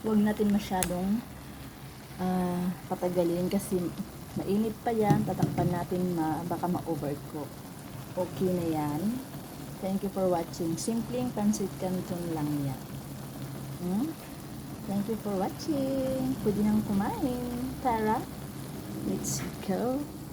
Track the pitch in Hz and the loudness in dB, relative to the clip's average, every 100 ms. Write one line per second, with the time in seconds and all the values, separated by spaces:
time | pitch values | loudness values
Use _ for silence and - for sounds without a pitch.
0 | 214 214 208 208 208 202 - 185 180 180 | 6 6 6 6 6 4 4 0 2 2
1 | 185 220 - - - - - - - - | 2 0 -2 -12 -12 -12 -12 -12 -14 -14
2 | - - 185 185 180 180 180 180 - 185 | -14 -2 0 2 2 2 0 -2 -4 0
3 | 180 180 170 175 180 196 - 185 170 - | 2 4 4 4 2 2 2 0 0 -4
4 | - - - - 156 202 220 - - 226 | -8 -8 -8 -4 0 2 2 0 0 4
5 | 208 220 - 185 - - 175 175 175 180 | 6 6 4 2 2 4 4 2 0 0
6 | 180 170 156 151 175 170 180 180 - 156 | 2 2 0 0 -2 -2 0 0 0 -2
7 | 147 143 - 151 139 - - - - - | 0 -2 -6 -8 -8 -10 -12 -12 -12 -10
8 | - - 175 - 185 180 170 156 147 147 | -8 -4 -4 2 2 4 2 2 0 0
9 | 196 254 262 - - - - - 196 196 | 0 -2 -4 -10 -10 -10 -10 -6 -2 0
10 | 196 190 185 175 165 - 170 165 - 233 | 0 2 4 2 0 -2 -2 0 0 0
11 | 220 240 247 226 208 214 190 - 185 185 | 0 -2 -2 2 2 2 0 -2 -2 -2
12 | 175 180 170 160 147 147 139 131 - - | -2 -4 -2 -2 0 0 0 -4 -6 -10
13 | - - - 143 139 - - - 180 190 | -8 -10 -10 -8 -8 -8 -8 -6 -2 0
14 | 302 311 - - - - - - - 196 | 0 -4 -10 -12 -12 -10 -10 -10 -2 -2
15 | 208 214 208 196 190 - - 285 269 269 | 0 -2 0 0 0 -2 -2 0 2 2
16 | 262 262 262 262 214 202 214 214 208 196 | 0 0 0 0 2 4 4 4 4 2
17 | 220 - 285 247 247 240 262 - 269 226 | 2 0 0 0 -2 -4 -4 0 2 2
18 | 214 226 - - - - - - - - | 4 2 0 -8 -8 -8 -8 -8 -6 -4
19 | 196 190 202 - 180 - - 185 220 262 | -2 0 0 -2 -4 -6 -2 0 2 0
20 | 294 - - | -2 -8 -10